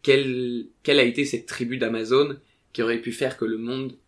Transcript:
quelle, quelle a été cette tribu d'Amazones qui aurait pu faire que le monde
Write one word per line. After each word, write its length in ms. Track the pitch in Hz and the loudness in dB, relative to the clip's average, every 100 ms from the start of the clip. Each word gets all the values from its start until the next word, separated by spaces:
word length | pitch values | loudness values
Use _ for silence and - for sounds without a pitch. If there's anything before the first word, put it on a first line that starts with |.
quelle, 640 | - 135 135 127 123 120 107 _ | 4 4 4 -2 -4 -6 -8 _
quelle 160 | - 143 | 2 4
a 60 | |
été 220 | 123 120 139 | 4 2 -2
cette 180 | - | -4
tribu 320 | - - 120 131 | -8 -8 -6 -2
d'Amazones 640 | 117 113 110 131 143 139 _ _ _ | -2 -2 2 4 4 -2 _ _ _
qui 100 | - | -4
aurait 200 | 113 117 | -2 -2
pu 100 | 120 | -4
faire 240 | 110 131 123 | -4 -4 -2
que 80 | |
le 140 | 110 113 | -4 -4
monde 400 | 117 131 131 123 | -4 -6 -8 -10